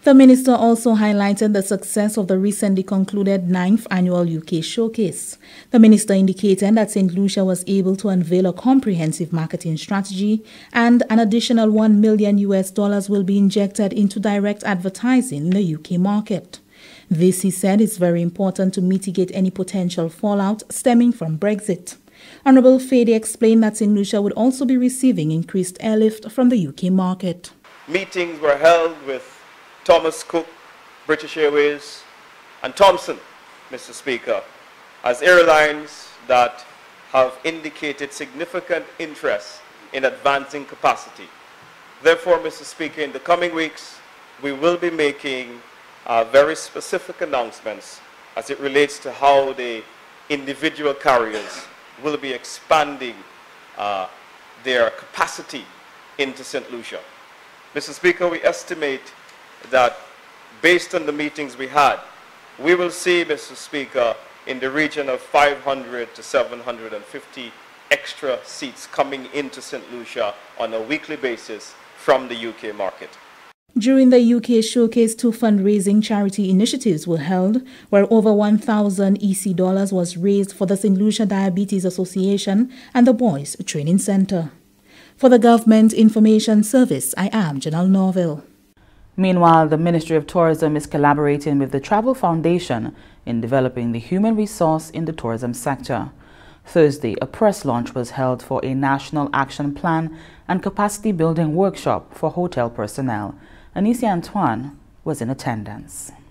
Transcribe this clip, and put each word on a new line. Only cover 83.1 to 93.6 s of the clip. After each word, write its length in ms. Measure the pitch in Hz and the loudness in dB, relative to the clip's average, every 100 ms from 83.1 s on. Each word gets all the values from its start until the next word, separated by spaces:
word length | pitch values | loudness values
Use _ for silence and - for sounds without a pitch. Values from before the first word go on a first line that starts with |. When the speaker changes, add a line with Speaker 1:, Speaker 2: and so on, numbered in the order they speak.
Speaker 1:
Boys 440 | 220 240 143 143 - - | 4 0 -2 -8 -12 -8
Training 320 | 160 147 190 | -4 0 0
Centre. 540 | - 196 190 185 151 - _ _ _ - - _ | 2 0 0 -2 -4 -12 _ _ _ -20 -20 _
For 120 | 262 | 6
the 120 | 240 | 6
Government 520 | 233 226 226 220 220 | 6 6 6 6 6
Information 720 | - 220 220 214 214 220 214 | 6 4 6 4 4 4 2
Service, 540 | 214 262 247 135 - - | 4 2 2 0 -4 -4
I 140 | 190 | -2
am 260 | 220 170 139 | 0 -2 -2
Janelle 300 | 156 160 185 | -4 0 2
Norville. 540 | 190 190 185 170 147 - _ _ _ _ _ - - | 2 2 0 -2 -4 -12 _ _ _ _ _ -14 -2
Speaker 3:
Meanwhile, 520 | 190 175 170 160 156 | 0 4 6 6 4
the 80 | 156 | 2
Ministry 400 | 170 165 160 160 | 2 0 0 -2
of 100 | 147 | 0
Tourism 480 | 185 165 156 156 151 | 2 2 2 0 -2
is 100 | 151 | -4
collaborating 720 | 151 143 147 147 147 151 139 | 0 2 2 0 0 0 0
with 140 | 135 | 0
the 80 | 139 | -4
Travel 340 | - 208 240 | 0 0 0
Foundation 800 | 254 180 165 165 175 175 117 113 - - - - | -2 -2 0 0 -2 -2 -6 -6 -12 -20 -16 -6
in 140 | 117 | -6
developing 540 | 117 135 | -2 0